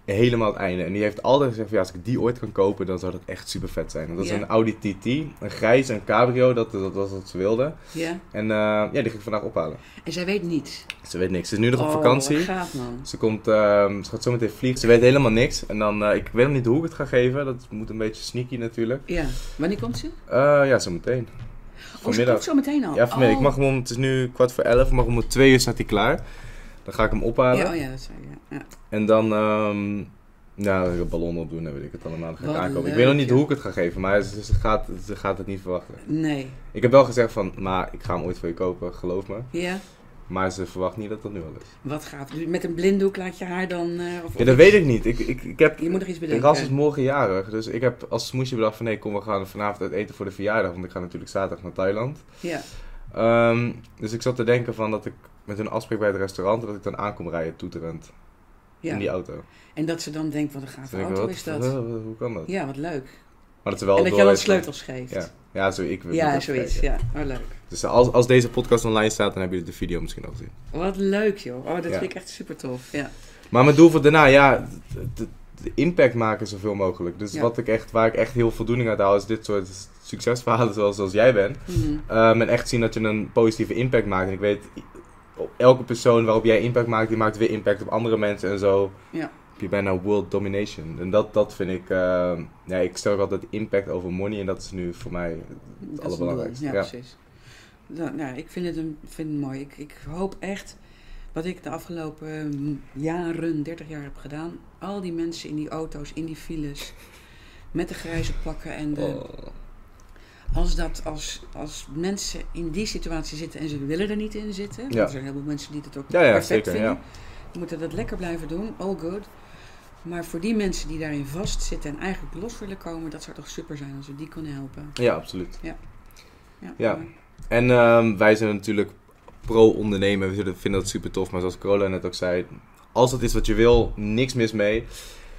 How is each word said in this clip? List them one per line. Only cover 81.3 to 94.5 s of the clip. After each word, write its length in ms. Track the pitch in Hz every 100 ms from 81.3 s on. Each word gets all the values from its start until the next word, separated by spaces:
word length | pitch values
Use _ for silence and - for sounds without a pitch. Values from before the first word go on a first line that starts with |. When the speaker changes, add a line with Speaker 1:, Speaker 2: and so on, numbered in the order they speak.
Speaker 1:
bent. 220 | 110 101 143
Speaker 2:
Mhm. 140 | - 180 151 - -
Speaker 1:
Ehm, 340 | 110 113 113
en 80 | 113
echt 200 | 120 -
zien 120 | 120
dat 140 | 113
je 60 | 110
een 320 | 110 107 -
positieve 420 | 123 113 110 110
impact 320 | - 127 123 101
maakt. 200 | 92 95
En 60 |
ik 80 | 95
weet, 240 | 104 101 - - - - - - - - - -
elke 260 | 123 127
persoon 420 | 120 117 123 117
waarop 200 | 113 110
jij 160 | 110 110
impact 260 | 117 123 113
maakt, 220 | 110 110
die 80 | 110
maakt 200 | 107 104
weer 140 | 113
impact 320 | 104 104 101
op 60 | 104
andere 280 | 110 117 110
mensen 340 | 104 101 92
en 80 | 98
zo 320 | 98 98 98 - -
Speaker 2:
Ja. 100 | 165
Speaker 1:
heb 400 | 151 - - -
je 80 | 95
bijna 300 | 101 98 92
world 320 | 95 104 92
domination. 640 | 101 101 98 104 - 78 80
En 100 | 90
dat, 240 | 104 104
dat 200 | 104 101
vind 160 | - 92
ik, 200 | 92 92
ehm, 520 | 92 90 90 90 85 - - -
ja, 100 | 92
ik 200 | 90 -
stel 160 | 110
ook 80 | 101
altijd 240 | 98 98 -
impact 380 | 107 107 101 95
over 240 | 90 90
money 280 | 90 101 107
en 60 |
dat 120 | 95